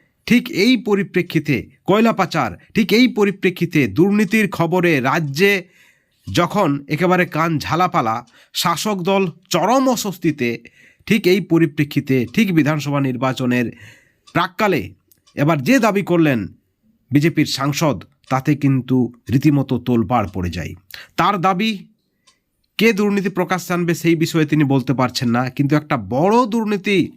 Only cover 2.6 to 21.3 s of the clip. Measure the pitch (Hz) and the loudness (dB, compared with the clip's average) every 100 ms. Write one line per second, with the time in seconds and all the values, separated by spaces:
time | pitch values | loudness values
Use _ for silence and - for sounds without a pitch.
2.6 | - - 196 208 254 202 202 196 185 180 | -6 -2 2 4 2 2 0 0 -2 -2
3.6 | 170 160 123 95 190 208 214 220 208 - | -2 0 0 2 2 2 2 0 0 -2
4.6 | 170 180 175 151 123 151 151 135 196 196 | -2 0 2 0 0 -2 -2 0 0 0
5.6 | 170 _ _ _ _ _ - 98 170 202 | -4 _ _ _ _ _ -6 -2 0 0
6.6 | 175 143 - 151 180 185 175 151 165 156 | 0 -2 -4 -2 0 2 0 -2 -2 -2
7.6 | - 160 180 175 120 113 123 _ _ - | -2 0 0 0 -2 -4 -8 _ _ -6
8.6 | 180 - 214 202 175 196 190 - _ 175 | -4 -2 -4 -4 -2 0 0 -6 _ -2
9.6 | 180 254 262 240 208 170 156 147 120 117 | 2 2 2 0 -4 -4 -4 -2 -4 -6
10.6 | - _ _ _ - 214 185 190 170 165 | -12 _ _ _ -2 0 2 0 2 2
11.6 | 165 - 147 - 127 131 113 - 214 165 | 2 0 -2 -2 0 0 0 0 2 2
12.6 | 139 156 143 143 135 123 131 127 127 123 | 2 0 -2 -2 -2 -2 -4 -2 0 0
13.6 | 113 - - - _ _ _ 165 180 - | -2 -6 -20 -20 _ _ _ -4 -4 -2
14.6 | 214 160 92 - _ _ _ - 143 160 | -2 -2 -4 -14 _ _ _ -2 0 0
15.6 | 127 262 220 202 180 175 156 127 95 - | 2 2 2 0 0 2 2 2 -4 -10
16.6 | _ _ _ _ _ 139 160 147 147 - | _ _ _ _ _ 2 2 2 -2 -2
17.6 | 139 143 160 101 - _ _ 131 135 151 | -4 0 0 -2 -6 _ _ -2 0 0
18.6 | 139 135 123 131 120 - - 127 147 143 | 2 0 0 0 0 -4 -4 0 2 2
19.6 | 131 123 - 117 101 123 98 92 87 85 | 0 -4 0 0 2 0 -2 -4 -6 -6
20.6 | 80 87 _ - - - 170 | -10 -12 _ -20 -10 -2 0